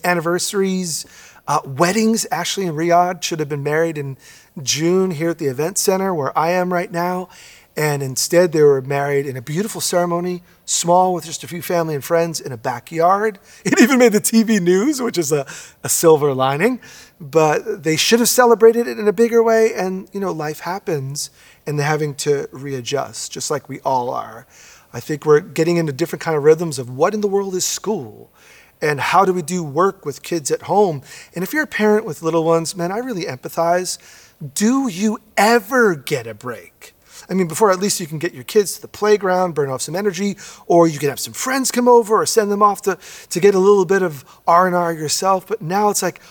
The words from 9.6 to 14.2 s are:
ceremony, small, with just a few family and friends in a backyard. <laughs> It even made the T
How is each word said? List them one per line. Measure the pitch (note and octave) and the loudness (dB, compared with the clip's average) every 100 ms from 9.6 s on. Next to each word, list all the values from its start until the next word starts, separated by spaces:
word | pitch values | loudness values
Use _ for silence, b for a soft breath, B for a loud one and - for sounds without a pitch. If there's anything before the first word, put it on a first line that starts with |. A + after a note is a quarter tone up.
| A3 E3+ | -6 -6
ceremony, | - F3 F3 E3+ F3+ F3+ b b | -2 0 0 -2 -4 -8 b b
small, | - - E3+ F3+ F#3 | -6 -4 4 4 4
with | F3 | 0
just | D#3+ D3 | -8 -14
a | C3+ | -12
few | E3+ | -10
family | - F3 D#3+ | -4 -2 -2
and | D3 | -4
friends | - E3 E3+ D#3 | 0 0 0 -4
in | D3 | -10
a | A#2 | -8
backyard. | C3 A#2+ - D#3+ E3+ G3 A3 F#3+ _ | -6 -6 -8 2 4 4 0 -6 _
<laughs> | - | -8
It | - G4 | 0 4
even | B3 B3+ | 6 6
made | A#3+ | 4
the | |
T | G3+ | 4